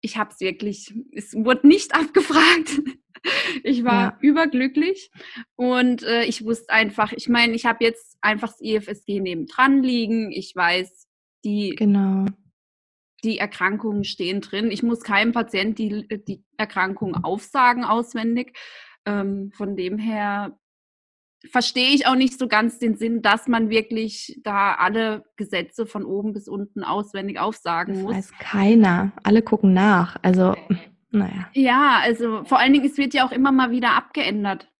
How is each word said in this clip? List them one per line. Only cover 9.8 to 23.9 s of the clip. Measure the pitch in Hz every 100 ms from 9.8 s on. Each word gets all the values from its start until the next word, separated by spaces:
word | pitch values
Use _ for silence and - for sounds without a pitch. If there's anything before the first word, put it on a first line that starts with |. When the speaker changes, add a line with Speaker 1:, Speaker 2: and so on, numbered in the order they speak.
Speaker 1:
liegen. | 254 240 220 226 214
Ich | 196 185
weiß, | 185 170 180 185 _ _ _ _ _
die | 214 208 202
Speaker 2:
Genau. | - 208 202 196 190 196 196 _ _ _ _ _ _ _ _
Speaker 1:
die | 220 220
Erkrankungen | 202 - 185 208 226 208
stehen | 196 - 180 196
drin. | 196 196 226
Ich | 202
muss | 233 233
keinem | - 196 220
Patient | 233 226 190 202 214
die, | 220 208 208 208 -
die | 190 _ -
Erkrankung | 214 - 190 196 190 170
aufsagen | 170 196 - 285 247 240
auswendig. | 233 220 233 240 226 233 247 - - - - _ -
Ähm, | 208 196 196 196 -
von | 202
dem | 190 180 208
her | 220 214 208 202 202 - _ _ _ _ _ _ _ _ -
verstehe | 254 233 254 254
ich | 277 254
auch |
nicht | 262 262 -
so | 254
ganz | 214 226 226
den | 233 202
Sinn, | 226 233
dass | 214 220 -
man | 233 220
wirklich | 220 220